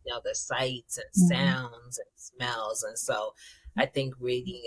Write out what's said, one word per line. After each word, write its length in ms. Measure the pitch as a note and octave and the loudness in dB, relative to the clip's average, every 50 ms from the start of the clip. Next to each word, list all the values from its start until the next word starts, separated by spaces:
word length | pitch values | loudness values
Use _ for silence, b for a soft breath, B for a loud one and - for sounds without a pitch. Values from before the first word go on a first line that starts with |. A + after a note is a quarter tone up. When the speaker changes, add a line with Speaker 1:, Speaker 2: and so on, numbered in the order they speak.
| - | -8
Speaker 1:
you 80 | B2+ A#2+ | -8 -6
know, 80 | A#2+ - | -6 -4
the 120 | G#2 G#2+ | -4 -4
sights 640 | - - - C3 B2 C3 C3 B2+ A#2+ - - - - | -4 -4 -2 -2 0 0 0 -2 -6 -8 -8 -8 -8
and 80 | A2 - - | -8 2 6
Speaker 2:
Mm-hmm. 140 | G3 F3+ F3 | 8 8 8
Speaker 1:
sounds 680 | C#3 B2+ C#3 C#3 C3 C3 B2+ A#2+ A#2 A#2 A#2+ B2 B2+ - | 8 6 4 4 4 2 0 -4 -8 -14 -14 -10 -10 -10
and 100 | - - _ | -10 -12 _
smells. 640 | - - - - - B2 B2 A#2+ A2+ A2 G#2+ A2 - A2+ | -20 -20 -16 -8 -4 -2 -2 -2 0 -2 -2 -2 -2 -4
And 160 | G#2+ A2 - | -4 -6 -4
so 360 | - - B2 G#2+ G#2+ G#2+ b b b b b b b b - | -2 -2 0 0 -2 -4 b b b b b b b b 0
I 100 | - C3+ | 0 0
think 280 | C3+ - C#3 C3+ C3 B2+ B2+ | 2 2 0 -2 -2 -2 -4
reading 460 | B2 B2 B2 B2 B2 - B2 - A#2+ | -2 -2 0 -2 -2 -4 -8 -6 -6